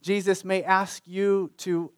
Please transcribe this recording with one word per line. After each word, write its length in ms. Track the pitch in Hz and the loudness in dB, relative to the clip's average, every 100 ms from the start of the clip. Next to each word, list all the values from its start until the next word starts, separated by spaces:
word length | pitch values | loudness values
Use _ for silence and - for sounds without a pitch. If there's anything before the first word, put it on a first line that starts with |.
Jesus 420 | 185 202 190 190 | -2 0 2 0
may 180 | 190 190 | 0 -2
ask 440 | 180 190 190 - 175 | 2 2 2 -8 -8
you 440 | 185 202 196 175 - | -2 2 2 -2 -6
to 360 | 185 170 165 | -4 -2 -4